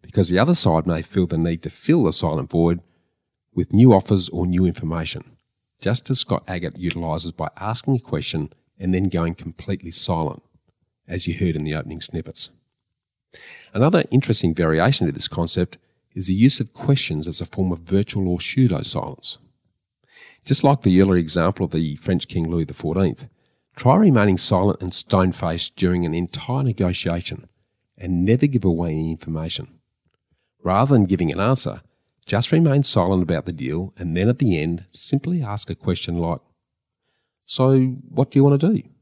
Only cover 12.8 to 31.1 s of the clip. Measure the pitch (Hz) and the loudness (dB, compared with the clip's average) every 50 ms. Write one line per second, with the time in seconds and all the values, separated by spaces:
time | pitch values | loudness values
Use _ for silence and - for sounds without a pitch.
12.8 | _ _ _ _ _ _ _ _ _ _ - - - - - - - _ - 98 | _ _ _ _ _ _ _ _ _ _ -20 -20 -20 -20 -20 -20 -20 _ 0 2
13.8 | 127 160 196 170 - - - 135 - - 110 - - 85 80 87 85 80 80 80 | 4 4 4 2 2 4 2 2 2 2 0 2 2 0 0 2 0 2 2 2
14.8 | 87 123 139 - 90 78 71 - - - - 92 82 - - 92 90 - - _ | 2 2 2 2 0 -2 -2 -4 -6 -6 -4 -4 -4 -2 -2 -2 -2 -4 -6 _
15.8 | _ _ _ _ _ _ _ - 90 95 95 98 117 139 - - 107 - _ - | _ _ _ _ _ _ _ -6 -2 -2 2 4 4 4 4 2 -2 -6 _ -4
16.8 | - 143 139 131 - - 78 76 78 85 - - 85 - - - 95 92 90 82 | 0 2 2 2 2 -2 -4 -4 -4 -4 -6 -6 -6 -6 -4 -2 -2 -2 -2 -4
17.8 | 85 85 95 98 101 - - 104 95 90 90 87 - - - 131 131 117 90 73 | -4 0 0 0 0 0 -4 -4 -2 -2 -2 -2 -4 -4 2 4 4 4 2 0
18.8 | - - - - - - - _ - - - _ _ _ _ _ _ _ _ _ | -4 -4 -4 -4 -6 -8 -10 _ -10 -10 -10 _ _ _ _ _ _ _ _ _
19.8 | _ _ _ _ _ _ _ - - - - _ _ - 139 - - 139 143 135 | _ _ _ _ _ _ _ -20 -20 -20 -20 _ _ -2 0 4 4 4 4 4
20.8 | - 98 92 92 98 98 92 90 85 78 - 87 80 92 101 - 95 73 - 80 | 2 4 6 6 6 6 4 2 0 0 -2 0 0 0 0 -2 -4 -2 -2 -4
21.8 | 82 76 71 - - - 92 82 - - - 90 82 82 85 82 78 71 71 - | -2 -4 -6 -6 -4 -2 -2 -2 -4 -4 -4 -4 -2 -2 -2 -4 -4 -4 -8 -8
22.8 | - 78 80 92 98 85 - - - - _ _ _ _ _ _ _ _ _ - | -6 -4 -2 0 0 0 -2 -6 -14 -20 _ _ _ _ _ _ _ _ _ 0
23.8 | - 123 143 196 220 190 135 113 104 101 92 85 - - 101 90 95 101 90 - | 2 4 6 6 6 6 6 6 4 4 2 2 2 0 2 2 2 0 0 -2
24.8 | 92 90 - - - _ - 95 92 92 85 - - 82 82 85 - - _ - | -6 -4 -4 -4 -2 _ 2 2 2 2 0 -2 -4 -4 -2 -4 -4 -6 _ -2
25.8 | 92 90 90 90 85 80 80 85 87 85 - - - - 123 135 135 127 - - | 0 0 0 0 0 -2 -2 -2 -4 -4 -8 -12 -8 -4 -4 -2 -2 -2 0 0
26.8 | 98 90 90 - - 90 85 85 - - - - - _ _ _ _ _ _ _ | -2 -2 -2 -2 -4 -4 -4 -4 -6 -8 -12 -12 -14 _ _ _ _ _ _ _
27.8 | _ _ _ _ 98 90 92 87 90 104 117 127 143 147 131 113 92 95 82 80 | _ _ _ _ -6 -4 -2 0 4 2 4 4 4 2 2 2 2 2 0 0
28.8 | 87 82 78 78 80 82 80 - - 80 80 80 80 80 - - - - _ _ | -2 -2 -2 -2 -2 -4 -6 -6 -8 -8 -6 -6 -6 -6 -6 -8 -10 -12 _ _
29.8 | _ _ _ _ _ _ _ _ _ _ _ _ _ _ _ _ - 90 92 104 | _ _ _ _ _ _ _ _ _ _ _ _ _ _ _ _ -2 0 2 2
30.8 | 127 139 143 113 101 90 | 4 6 6 4 6 4